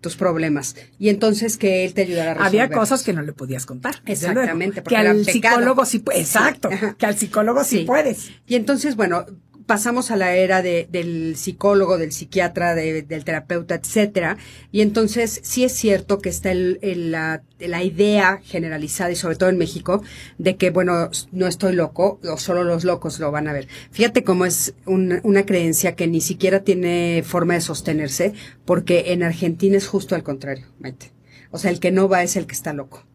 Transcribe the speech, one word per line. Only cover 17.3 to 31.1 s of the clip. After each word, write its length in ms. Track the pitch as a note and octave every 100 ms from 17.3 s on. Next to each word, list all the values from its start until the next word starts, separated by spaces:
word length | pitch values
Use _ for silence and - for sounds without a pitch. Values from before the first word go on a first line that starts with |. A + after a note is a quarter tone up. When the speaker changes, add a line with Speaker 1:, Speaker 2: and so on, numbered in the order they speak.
| D#3+ _ _
Speaker 1:
la 220 | F3 E3+
idea 600 | F3+ D#3+ G#3 G#3 F#3+ F#3+
generalizada, 680 | - F3+ E3 D#3 D3+ - F3+
y 40 | F3
sobre 220 | F3 D#3+
todo 100 | F#3
en 80 | F#3
México, 460 | E3 E3+ - G3 G#3 - - -
de 200 | F3+ F#3
que, 120 | F3+
bueno, 360 | F3+ F3+ F3 E3
s-, 160 | - -
no 160 | F#3 F#3
estoy 260 | E3+ G3 F3+
loco, 440 | D#3 - F#3+ G3+ F3
o 80 | D#3
solo 280 | - F3 F3
los 180 | E3+
locos 360 | F3 F3 E3 C#3
lo 120 | D3+
van 160 | D3 D3+
a 60 |
ver. 160 | C#3+ - - -
Fíjate 340 | - A3+ B3 B3
cómo 200 | F3+ F#3
es 280 | F3 - - -
un, 360 | F#3+ F#3 F3
una 220 | A3 G3 G3
creencia 500 | F#3 E3+ D#3 F3+ E3+
que 120 | E3+
ni 120 | E3+
siquiera 400 | D#3+ F3+ F#3 G3 G3
tiene 580 | F3+ F3+ F3 E3+ E3+ -
forma 280 | F3 E3+
de 80 | F3
sostenerse, 720 | E3 D3+ - D#3 D3+ - F3+ G#3 - - -
porque 480 | F3 F3 F3 E3+
en 100 | F3
Argentina 540 | F3 E3 F3 E3 G3 G3
es 100 | G3
justo 260 | G3 F#3 F3
al 80 |
contrario, 420 | - C#3 C#3 C3+ - _
Maite. 340 | C3 C3 -